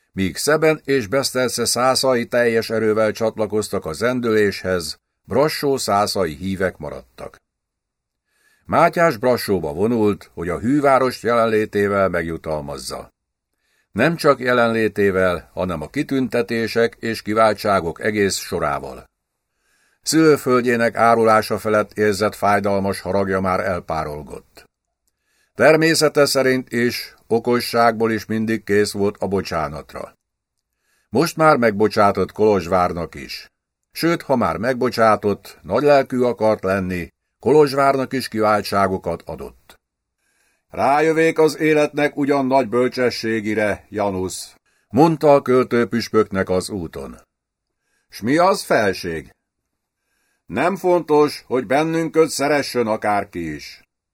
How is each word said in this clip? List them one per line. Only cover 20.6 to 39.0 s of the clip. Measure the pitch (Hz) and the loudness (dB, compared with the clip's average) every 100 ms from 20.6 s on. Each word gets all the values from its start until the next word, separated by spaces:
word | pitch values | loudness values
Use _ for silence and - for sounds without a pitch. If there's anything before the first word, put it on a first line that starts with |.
| 120 120 117 101 | 2 2 0 2
árulása | 113 117 110 110 107 107 | 4 4 4 4 2 -4
felett | 110 107 104 | 0 0 0
érzett | - 107 95 104 | 0 0 0 -2
fájdalmas | - 101 101 101 101 98 95 | 0 0 2 0 0 -2 -4
haragja | 92 95 98 95 | -4 -2 0 -2
már | 95 92 | -2 -2
elpárolgott. | 98 87 - 80 78 73 69 65 - - - _ _ _ _ _ _ _ _ | -2 -6 -6 -6 -6 -10 -14 -18 -20 -20 -20 _ _ _ _ _ _ _ _
Természete | - 127 160 160 156 151 147 143 | 2 4 4 2 2 0 2 2
szerint | 135 131 131 127 | 2 0 0 -2
is | 120 120 - - _ - | -2 -2 -4 -12 _ -4
okosságból | 113 113 120 - 117 117 110 113 | -2 0 -2 0 2 2 2 0
is | 110 - | -2 -4
mindig | 110 110 110 | -4 -2 -4
kész | - 101 104 | 0 0 0
volt | 104 101 - | 0 -2 -2
a | 98 | -4
bocsánatra. | 95 90 82 76 73 - - - _ _ _ _ _ _ _ _ _ _ | -4 -4 -6 -6 -8 -14 -14 -16 _ _ _ _ _ _ _ _ _ _
Most | 110 160 - | -2 -2 2
már | 156 143 | 4 4
megbocsátott | 117 101 107 110 101 98 90 | 2 2 2 4 2 2 -4
Kolozsvárnak | - 107 101 85 92 90 85 80 | 0 2 2 0 0 0 -2 -10
is. | 73 - - - _ _ _ _ | -12 -16 -16 -20 _ _ _ _
Sőt, | - 165 165 | -4 -2 -2
ha | - 127 | 0 0
már | 98 80 | 0 -2
megbocsátott, | 117 127 127 113 113 104 104 98 - - | -4 -2 -2 2 4 4 0 -4 -8 -18
nagylelkű | - 107 147 143 131 127 | -4 0 4 4 2 0
akart | 123 117 110 104 | -2 0 0 0
lenni, | 95 98 92 90 78 _ _ _ | 0 -2 -2 -6 -8 _ _ _
Kolozsvárnak | - 151 147 139 139 135 127 | 2 4 4 4 2 2 -2
is | 131 - | -6 -4
kiváltságokat | 107 107 104 101 101 98 95 | 0 2 2 0 0 0 0